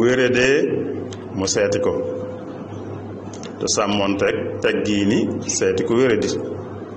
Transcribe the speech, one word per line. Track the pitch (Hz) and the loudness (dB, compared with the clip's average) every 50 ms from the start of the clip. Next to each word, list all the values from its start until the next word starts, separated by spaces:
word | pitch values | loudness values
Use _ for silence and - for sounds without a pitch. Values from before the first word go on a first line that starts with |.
| 113 | 6
wéradee | 123 127 127 127 123 123 120 127 131 143 156 - - - - - - - - - - - - - - - | 6 6 6 4 4 4 4 4 4 4 4 2 2 0 -2 -2 -4 -4 -6 -8 -8 -10 -10 -12 -8 -4
mu | 98 95 | -2 -2
seeti | 98 - 113 101 101 101 104 | 0 2 2 2 2 2 2
ko, | 123 127 - - - - - - - - - - - - - - - - - - - - - - - - - - - - - - - - - - | 2 0 0 0 -2 -4 -6 -6 -8 -8 -10 -10 -12 -12 -12 -12 -12 -12 -10 -10 -10 -10 -10 -10 -10 -10 -12 -12 -12 -12 -12 -12 -12 -12 -8 -4
te | - 95 - | -2 0 0
sàmmoonteeg | 113 104 101 101 101 98 98 98 98 101 101 - - - - - 101 110 | 2 2 2 2 2 2 0 0 2 2 2 2 0 -2 -4 -4 -2 0
teggiini | 113 107 98 98 104 104 101 101 98 113 - - - - - - | 0 0 0 0 0 2 2 2 4 2 2 2 0 -2 -4 -4
seeti | - - - 104 95 92 - - | -4 -2 0 2 2 2 2 0
ko | - 117 | 2 2
wéradi. | 120 135 127 110 92 98 - - - - - - - - - - - - - - | 4 4 4 4 4 2 0 -2 -2 -4 -6 -8 -8 -10 -10 -10 -12 -12 -12 -12